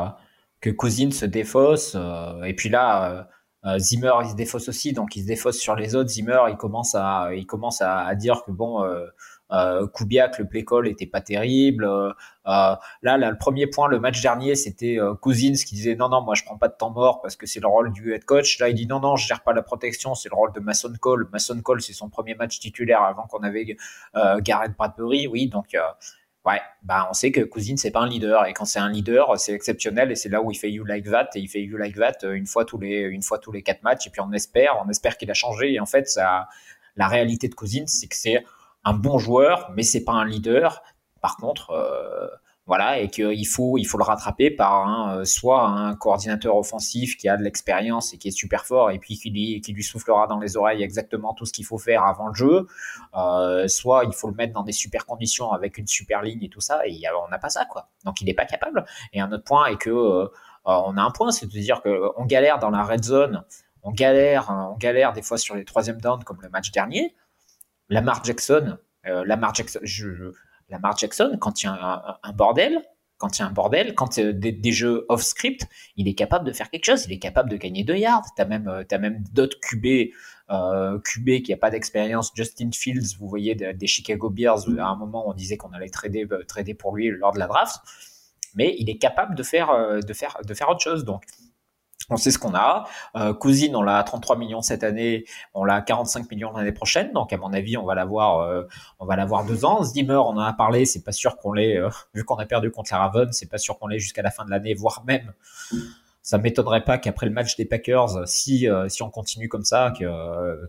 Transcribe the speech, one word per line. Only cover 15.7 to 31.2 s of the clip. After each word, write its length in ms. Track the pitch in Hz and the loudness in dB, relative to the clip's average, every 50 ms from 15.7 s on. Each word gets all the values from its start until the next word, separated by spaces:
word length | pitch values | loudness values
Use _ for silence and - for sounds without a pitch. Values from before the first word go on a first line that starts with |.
| 104 | -6
disait 180 | 101 107 117 113 | -2 -2 -2 2
non, 140 | 117 123 123 | 2 2 2
non, 140 | 127 127 120 | 4 2 2
moi 120 | 113 104 | 2 0
je 100 | - - | -2 -2
prends 140 | - 107 104 | -4 -2 0
pas 80 | 117 113 | 0 0
de 60 | - | 2
temps 160 | _ 113 117 | _ -4 -4
mort 300 | 117 120 123 127 123 - | 0 4 4 4 4 2
parce 160 | - 95 - | -2 -10 -10
que 100 | - 107 | -10 -10
c'est 140 | 104 - 107 | -10 -8 0
le 80 | 101 104 | 2 4
rôle 240 | 104 113 117 117 98 | 4 4 4 2 -2
du 200 | 101 110 113 110 | -6 -6 -6 -6
head 120 | 107 - | -6 0
coach. 340 | - 139 143 139 139 - - | 4 4 4 4 4 2 2
Là, 100 | 123 120 | 2 2
il 60 | 120 | 2
dit 140 | 107 117 117 | 0 -2 -4
non, 100 | 135 139 | -2 0
non, 160 | 135 139 139 | 2 2 2
je 120 | 131 - | 2 0
gère 160 | - 120 - - | -2 -4 0 0
pas 100 | 127 113 | 2 2
la 100 | 113 113 | 2 0
protection, 520 | - 123 - - 120 117 - - 131 131 | -2 -6 -6 -6 -8 -6 -6 -6 -6 -6
c'est 140 | - - 107 | -6 -6 -4
le 60 | 98 | 2
rôle 180 | 98 110 110 101 | 2 2 2 2
de 60 | 110 | -4
Mason 320 | 101 107 107 - - 120 117 113 | -4 -2 -2 -2 -2 -4 -8 -2
Cole. 280 | - 127 127 120 110 90 101 | 0 2 2 2 0 -4 -4
Mason 280 | 104 - - 123 117 | -4 -4 -4 -4 -6
Cole, 200 | 110 - 127 117 | 0 0 0 0
c'est 120 | 117 - 98 | 0 -6 -12
son 160 | - 107 104 | -14 -14 -10
premier 260 | - - 110 113 113 | -8 -8 -8 -8 -6
match 240 | 113 117 117 - - | -6 -6 -6 -6 -10
titulaire 440 | - 107 - - 120 113 117 107 104 | -12 -14 -8 -6 2 4 4 4 4
avant 240 | - - 107 113 | 2 0 -4 -8
qu'on 160 | 110 - 104 104 | -10 -8 -6 -6
avait, 320 | 101 101 110 113 107 107 - - - - - - - _ | -4 -4 -4 -6 -6 -10 -14 -16 -20 -20 -20 -20 -6 _
euh, 240 | 107 107 98 98 107 | 2 4 4 4 2
Garrett 360 | 101 113 110 104 113 110 101 | 2 2 0 0 0 -2 -2
Bradbury. 520 | - 110 107 - - 113 117 131 143 143 135 | -4 -4 -4 -4 -6 -2 0 0 0 0 -2
Oui, 180 | 113 120 131 | -2 -2 -2
donc, 300 | 127 113 101 101 - - | -2 -2 -6 -8 -4 -2
euh, 40 | 87 82 80 - - - - - _ _ _ _ _ _ | -2 -2 -2 -4 -10 -18 -20 -20 _ _ _ _ _ _
ouais, 160 | 92 101 101 - - - _ - | 0 0 0 -2 -8 -16 _ -6
bah, 240 | 95 92 95 95 92 | -2 0 0 0 0
on 40 | 92 | -2
sait 180 | - - 139 | 0 0 2
que 120 | 135 147 110 | 2 2 0
Cousins, 340 | - - 110 101 107 139 | 0 -2 -6 -6 -4 -4
c'est 160 | 135 - 107 - | -4 -4 -2 0
pas 80 | 120 | 0
un 80 | 117 123 | 0 0
leader. 380 | 120 117 113 104 110 110 101 | -2 -2 0 4 4 4 4
Et 60 | 92 - | 4 0
quand 120 | - 107 | -4 -6
c'est 160 | - - 104 | -4 -2 -2
un 80 | 101 104 | -2 -2
leader, 500 | 104 104 98 117 117 127 143 131 107 95 | -2 -2 -2 4 4 6 6 6 4 0
c'est 140 | - - 104 | 0 -4 -4
exceptionnel. 580 | 101 - - 107 - - 110 104 120 131 131 | -4 -4 -4 -4 -2 -2 -2 2 2 2 2
Et 60 | 117 | 0
c'est 120 | - - 104 | -4 -4 -2
là 140 | 98 110 113 | 0 0 0
où 80 | 113 | 0
il 60 | 104 | -4
fait 160 | - - 107 104 | -4 -4 -6 -6
You 120 | 107 107 | -4 -6
Like 240 | 104 104 104 101 104 | -4 -6 -6 -2 2
That. 220 | 107 120 | 2 2